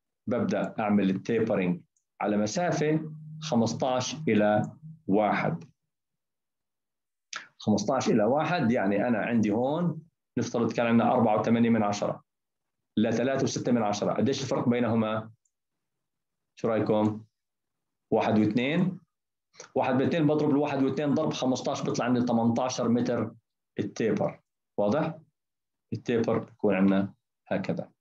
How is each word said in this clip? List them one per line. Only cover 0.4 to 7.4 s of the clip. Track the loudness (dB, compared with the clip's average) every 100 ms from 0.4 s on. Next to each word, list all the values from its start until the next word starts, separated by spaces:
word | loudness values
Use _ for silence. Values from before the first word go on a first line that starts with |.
| 0 0 -2 -2
أعمل | 2 2 2
التيبرينج | 0 0 0 0 0 0 -2 -6 _ _ -6
على | -2 0
مسافة | 0 0 -2 0 0 0 -4 -12 -14 -12
خمستاش | -2 2 2 0 0 0 -2 -4 0
إلى | 2 4 2 0 -8 -20 -12 -2
واحد. | 2 2 0 -2 -4 -10 _ _ _ _ _ _ _ _ _ _ _ _ _ _ _ _ -14